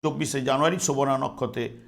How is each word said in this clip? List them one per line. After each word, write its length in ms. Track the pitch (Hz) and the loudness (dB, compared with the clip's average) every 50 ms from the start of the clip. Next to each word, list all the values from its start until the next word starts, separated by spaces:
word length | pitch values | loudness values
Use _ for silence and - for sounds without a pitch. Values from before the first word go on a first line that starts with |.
| - | 0
চব্বিশে 380 | 156 139 139 156 127 - 135 | -2 0 0 -4 -2 -2 -2
জানুয়ারি 380 | 131 131 135 135 147 165 170 - | 0 2 2 4 4 2 2 2
শোভনা 400 | - - 139 135 139 139 135 135 | 0 0 2 2 2 2 2 0
নক্ষত্রে 460 | 135 - - - 131 120 - 127 117 - - - - | 0 -4 -2 -4 -4 -4 -2 -4 -6 -6 -6 -12 -20